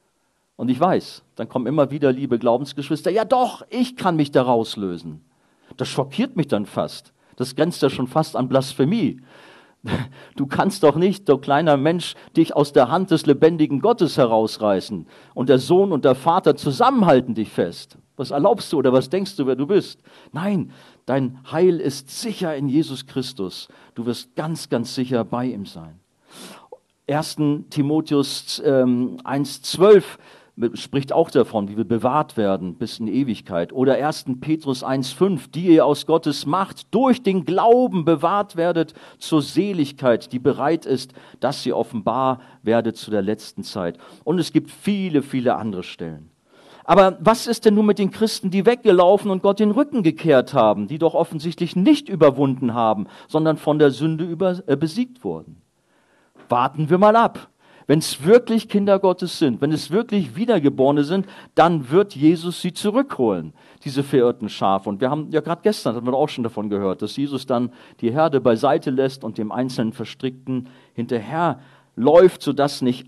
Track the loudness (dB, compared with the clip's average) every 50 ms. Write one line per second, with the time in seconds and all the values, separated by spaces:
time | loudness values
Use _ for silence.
0 | _ _ _ _ _ _ _ _ _ _ _ -6 -4 -2 0 2 2 2 2 0
1 | -2 -6 -16 -20 _ _ _ -14 -12 -8 -6 -6 -4 -2 0 0 0 0 0 0
2 | 0 0 0 0 -2 -2 -2 0 2 2 0 0 -2 -6 -10 -10 -6 -6 -6 -4
3 | -2 -2 -2 -2 0 0 0 0 0 -2 -4 -8 -14 -8 -4 -4 -4 -4 -4 -4
4 | -2 0 0 0 0 2 2 2 2 2 2 0 0 -2 -6 -8 -6 -6 -6 -8
5 | -12 -14 -16 -16 _ _ _ _ _ _ _ _ _ -14 -10 -10 -8 -6 -4 -4
6 | -4 -4 -4 -6 -4 -4 -2 -4 -4 -2 -2 -4 -4 -4 -6 -6 -6 -6 -8 -16
7 | -20 _ _ _ _ _ _ -8 -8 -6 -2 -2 -2 -2 -2 0 -2 -2 0 -2
8 | -4 -2 -2 -2 -2 -2 -4 -6 -2 0 0 0 0 -2 -2 -2 0 0 0 0
9 | -2 -2 -4 -6 -14 -20 -20 -20 -20 -20 -20 -20 _ _ _ _ -8 -6 -4 -4
10 | -6 -8 -14 -20 -20 -12 -8 -6 -6 -4 -2 0 0 0 0 2 4 4 4 4
11 | 2 0 0 0 2 2 2 2 2 0 0 2 4 2 2 4 2 0 0 -2
12 | -4 -8 -12 -14 -14 -4 0 0 0 2 2 0 0 2 4 4 4 4 2 -2
13 | 0 0 0 0 2 2 2 4 4 2 4 2 0 0 0 0 0 0 2 2
14 | 0 0 2 2 2 2 2 2 0 0 -2 -2 0 0 0 0 -2 -6 -10 -12
15 | -12 -14 -20 -20 -20 _ -8 -2 2 2 2 2 4 4 4 4 4 2 0 2
16 | 2 2 2 2 0 0 0 2 2 2 0 0 -2 -4 -2 0 2 2 4 4
17 | 4 6 4 4 2 0 -4 -6 -6 -6 -4 -4 -4 -4 -4 -12 -18 -20 _ _
18 | _ _ _ -12 -10 -6 -2 0 2 2 0 0 -4 -4 -2 0 2 4 4 2
19 | 2 0 -4 -4 -4 -6 -6 -4 -4 -2 -2 -2 -2 0 0 0 0 -2 -10 _
20 | _ _ -20 -20 -20 _ -10 -6 -4 -4 -2 -4 -4 -6 -12 -20 -20 -20 _ _
21 | _ -4 -2 -2 -2 -4 -6 -10 -12 -6 -2 2 2 2 2 2 -2 -6 -6 -8
22 | -12 -16 -14 -10 -8 -8 -6 -6 -6 -6 -4 -4 -2 0 0 0 0 -2 -4 -12
23 | -12 -10 -8 -8 -8 -8 -8 -8 -8 -8 -10 -12 -18 -20 _ -20 _ _ -12 -8
24 | -6 -6 -6 -6 -10 _ _ -8 -6 -6 -6 -8 -6 -4 -4 -4 -4 -4 -6 -6
25 | -4 -2 -2 -2 -2 -4 -4 -6 -4 -6 -6 -8 -12 -14 -16 -18 -18 -20 -20 _
26 | _ _ _ _ _ _ -20 -20 -20 -20 -20 -20 -20 -20 -20 -20 _ _ _ _
27 | _ -4 -4 -2 -4 -4 -4 -2 -2 0 -2 -2 -6 -6 -4 -2 -2 0 0 -2
28 | 0 0 0 0 0 -2 -4 -10 -10 -10 -8 -4 0 2 2 2 2 2 0 0
29 | -2 -4 -8 -10 -10 -6 -4 -4 -4 -6 -8 -12 -10 -2 2 6 8 8 8 8
30 | 6 2 -10 -20 -20 -20 -20 -20 _ _ _ -4 -4 -4 -4 -6 -10 -6 -4 -4
31 | -2 -2 0 0 0 2 2 0 2 2 0 -4 -4 -4 -4 -6 -4 -2 -2 -2
32 | 0 0 0 0 -2 -2 -4 -2 -2 0 -2 -2 -4 -8 -10 -10 -10 -10 -10 -8
33 | -8 -4 -4 -2 -2 -4 -6 -8 -8 -6 -4 -4 -4 -4 -2 0 0 2 2 0
34 | -2 -4 -6 -6 -8 -10 -10 -8 -6 -6 -6 -4 -4 -6 -6 -6 -6 -6 -4 -4
35 | -6 -6 -4 -2 0 0 -2 -2 -8 -10 -10 -2 4 4 6 6 6 4 2 -2
36 | -2 0 0 0 0 -2 -6 -6 -4 -2 -2 -2 -2 -4 -8 -18 -10 _ -2 0
37 | 2 2 2 2 0 -2 -2 -2 -2 -2 0 2 4 6 6 4 4 2 0 -2
38 | 0 0 0 2 2 0 0 0 -2 -4 -4 -4 -2 0 0 -2 -2 -4 -6 -20
39 | -20 -20 -20 -16 -6 -2 0 0 0 0 -2 -2 -2 0 0 -2 -2 -4 -4 -2
40 | 2 2 2 2 0 -6 -6 -2 0 0 0 0 0 -2 -2 -2 -2 -4 -4 -4
41 | -6 -10 -18 -20 -20 -20 -12 -6 -6 -6 -6 -6 -6 -4 -4 -4 -4 -4 -6 -6
42 | -4 -2 -2 0 0 -2 -2 -4 -8 -20 -20 _ -2 0 0 0 0 -2 -4 -8
43 | -8 -4 -4 -2 -2 -2 -4 -6 -8 -14 -14 -14 -12 -10 -8 -6 -6 -6 -6 -8
44 | -14 -20 -20 -10 -4 -2 -2 -2 -2 0 -2 -2 -2 -4 -10 -8 -4 -4 -2 -2
45 | -2 -2 0 -2 -2 -2 -4 -2 0 0 0 -2 -2 -6 -6 -8 -10 -12 -12 -12
46 | -12 -12 -12 -14 -18 -20 _ _ _ _ _ _ _ -20 -20 -6 -2 4 6 6
47 | 6 6 4 2 2 2 2 2 0 -6 -2 0 2 4 4 4 4 2 2 2
48 | 0 -2 -2 0 -2 -2 -2 -4 -6 -2 -2 0 2 2 2 2 4 4 6 6
49 | 6 6 4 4 2 0 -2 0 0 0 2 2 2 2 2 0 0 0 0 0
50 | 0 0 0 0 2 4 4 4 2 2 2 2 4 4 2 0 -2 -6 -4 -2
51 | -2 0 0 0 -2 -2 -4 -8 -8 -8 -6 -6 -6 -4 -2 2 4 4 4 2
52 | 0 -4 2 4 4 4 4 4 0 0 0 -2 -2 -2 0 0 2 2 0 0
53 | -4 -10 -12 -20 -10 -4 -2 0 0 0 0 0 0 0 2 4 4 4 2 0
54 | -2 -4 -2 -4 -6 -6 -4 -4 -2 -2 -2 -4 -4 -4 -2 -2 -2 -2 -4 -4
55 | -6 -6 -8 _ -10 -10 -10 -10 -12 -18 -20 _ _ _ _ _ _ _ _ _
56 | _ _ _ _ _ _ _ _ -6 -2 0 0 0 0 -2 -2 0 2 4 6
57 | 6 6 6 6 4 2 0 -6 -20 -20 _ _ _ _ _ _ _ 2 2 2
58 | 2 -2 -6 -2 4 6 6 6 6 4 -2 -2 -2 0 -2 0 2 2 2 4
59 | 2 2 0 0 -4 -8 -2 0 0 0 0 0 -2 -2 -2 -2 -4 -2 -2 -2
60 | -2 0 -2 -2 -2 -4 -6 -4 -2 0 2 2 2 2 2 2 2 2 4 2
61 | 0 0 0 -2 -4 -4 -10 -20 -20 -2 2 4 4 4 4 0 -2 0 2 2
62 | 2 0 0 2 4 4 4 2 0 -8 -8 -6 -6 -6 -6 -4 -4 -2 0 0
63 | -2 -2 -2 -2 0 0 0 -2 -6 -10 -14 _ _ _ _ _ -12 -6 -4 -4
64 | -2 2 2 4 4 4 2 -2 -6 -10 -6 -2 0 0 0 0 -2 -4 -6 -4
65 | -2 -2 -2 -4 -6 -4 -4 -4 -2 -4 -4 -2 0 -2 -2 -2 -4 -4 -4 -4
66 | -4 -2 -2 0 -2 -2 -2 -4 -6 -6 -6 -6 -6 -4 -4 -2 -2 -2 -4 -4
67 | -6 -8 -6 -6 -6 -6 -6 -6 -4 -2 -2 -2 -2 -4 -8 -12 -20 -20 _ -6
68 | -4 -2 0 2 2 2 2 2 2 2 2 2 2 2 0 0 0 -2 -2 0
69 | -2 -2 -4 -8 -12 -12 -8 -8 -8 -6 -4 -6 -6 -4 -4 -4 -4 -4 -6 -8
70 | -12 -12 -10 -8 -8 -8 -8 -10 -10 -8 -8 -8 -8 -10 -18 -20 _ _ _ -8
71 | -6 -4 -4 -6 -6 -6 -4 -2 -2 -2 -2 -6 -10 -20 _ _ _ _ -4 0
72 | 4 6 8 8 8 8 6 2 -6 -4 0 0 0 0 0 -2 -2 -2 -2 -4
73 | -6